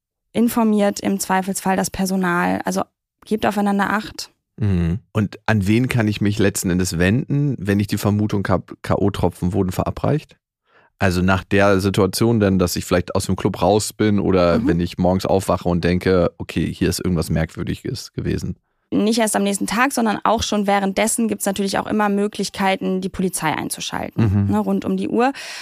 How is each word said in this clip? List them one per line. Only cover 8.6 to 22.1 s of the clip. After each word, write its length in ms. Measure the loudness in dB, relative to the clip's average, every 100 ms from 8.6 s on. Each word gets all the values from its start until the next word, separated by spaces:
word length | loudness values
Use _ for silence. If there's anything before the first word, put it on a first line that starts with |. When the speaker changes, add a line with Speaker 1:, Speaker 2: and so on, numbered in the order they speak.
| -2 -12
Speaker 2:
K-O-Tropfen 720 | -4 0 0 2 -2 0 -2
wurden 180 | 0 -2
verabreicht? 680 | -2 -4 -2 -2 -2 -4 _ _ _ _ _ _ -2
Also 220 | 0 2
nach 220 | 2 2
der 360 | 2 2 4 4
Situation 600 | 2 2 0 2 2 4
denn, 180 | 4 4
dass 180 | 2 -2
ich 100 | 0
vielleicht 280 | -2 0 -4
aus 120 | -2
dem 80 | -2
Club 260 | -2 0
raus 320 | 2 2 0
bin 260 | 0 0 2
oder 380 | 2 4 4 2
Speaker 1:
Mhm. 80 | 0
Speaker 2:
wenn 120 | 0
ich 180 | -2 0
morgens 300 | 0 2 0
aufwache 420 | 0 0 -2 0
und 140 | 0
denke, 480 | 2 0 2 2 2 -2
okay, 320 | -8 -4 -4
hier 160 | -2 -2
ist 100 | -2
irgendwas 300 | -2 -2 0
Merkwürdiges 840 | -2 -2 -6 -8 -6 -8 -10 -10
gewesen. 420 | -6 -4 -4 -6 -10 _ _ -4
Speaker 1:
Nicht 300 | 0 0 2
erst 160 | 0 0
am 80 |
nächsten 240 | -2 -2 -4
Tag, 240 | 0 0
sondern 260 | 0 -2 0
auch 180 | 0 0
schon 240 | 0 -2 0
währenddessen 600 | 0 0 0 0 0 -2
gibt's 180 | -2 -4
natürlich 320 | -2 -2 -2
auch 100 | -2
immer 200 | 0
Möglichkeiten, 920 | 0